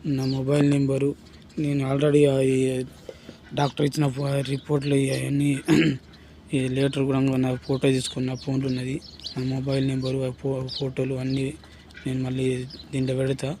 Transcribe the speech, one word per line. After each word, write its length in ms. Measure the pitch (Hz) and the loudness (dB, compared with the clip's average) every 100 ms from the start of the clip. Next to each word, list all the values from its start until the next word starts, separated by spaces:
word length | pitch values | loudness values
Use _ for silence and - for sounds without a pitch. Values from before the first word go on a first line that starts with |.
| 156 | -2
నా 180 | 135 | -2
మొబైల్ 460 | 131 135 131 147 143 | 0 -2 0 4 4
నెంబరు 440 | 143 139 135 143 - - - - - | 4 2 2 0 -4 -16 -20 -12 -4
నేను 360 | 147 143 135 | -2 0 0
already 360 | 139 147 147 143 | 2 4 6 6
ఆ 100 | 135 | 6
ఈ 440 | 131 131 131 127 127 - - - - - - | 4 4 2 -2 -6 -12 -20 -18 -20 -20 -8
డాక్టర్ 320 | 139 143 - 143 | -2 0 0 -2
ఇచ్చిన 220 | 156 143 | 2 0
ఫో-, 400 | 127 139 139 135 | 0 -2 -2 -2
రిపోర్ట్లు 460 | 135 - 147 143 | -6 0 -2 2
ఇవన్నీ 640 | 139 135 131 135 143 143 135 - | 2 2 -2 0 0 2 0 2
<clears throat> 300 | 151 160 135 - - - - - | 4 4 0 -10 -20 -20 -20 -4
ఈ 40 | 139 131 | -2 0
లెటర్ 340 | 131 139 139 | 2 0 2
కూడా 140 | 135 135 | 0 2
నా 360 | 135 131 131 | 2 2 0
ఫోటో 340 | 127 - 135 139 | -2 -2 2 2
తీసుకున్న 460 | 131 - - 127 | 2 -2 -4 -6
ఫోన్లో 340 | 127 143 135 135 | -4 -4 -2 -2
ఉన్నది. 320 | 127 127 143 - - - 131 | -4 -4 -8 -10 -14 -10 -6
నా 60 | |
మొబైల్ 440 | 127 131 135 135 135 | -4 -2 -2 0 0
నెంబరు, 380 | 131 131 135 131 | -2 -2 -2 -4
ఆ 40 | |
ఫో-, 360 | 123 135 135 131 | -4 -4 -4 -6
ఫోటోలు 480 | - 139 131 131 | -6 -6 -2 -4
అన్నీ 400 | 131 131 135 135 156 - - - - 139 | -2 -2 -2 -4 -6 -18 -20 -20 -10 -6
నేను 180 | 131 | -4
మళ్ళీ 400 | 127 131 131 127 | -4 -2 -2 -2
దీంట్లో 520 | 131 - - 139 131 127 | -8 -14 -8 -4 -2 0
పెడతా 400 | 135 139 135 180 | -2 -2 -4 -8